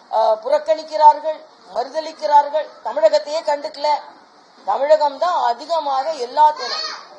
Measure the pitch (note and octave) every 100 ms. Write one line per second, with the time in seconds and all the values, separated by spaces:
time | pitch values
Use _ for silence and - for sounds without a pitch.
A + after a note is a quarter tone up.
0 | - G#3+ A3 G#3+ A3+ D4 D4+ D#4 D#4 D4+
1 | D4+ D4+ D#4 D4+ - _ - G3 C4 D#4
2 | D#4 - D4+ D4 C#4+ D4+ - - A3+ B3+
3 | D#4 D4 D4 D4+ D#4 D4 D4+ C#4+ D4 D4
4 | - - - _ _ - F3+ G#3+ C#4 D#4
5 | D4 C4+ E4+ E4 B3 A#3 C#4+ E4 C#4+ C4+
6 | C#4+ D#4 A#3+ C#4 D4+ D4+ C4 - - -
7 | -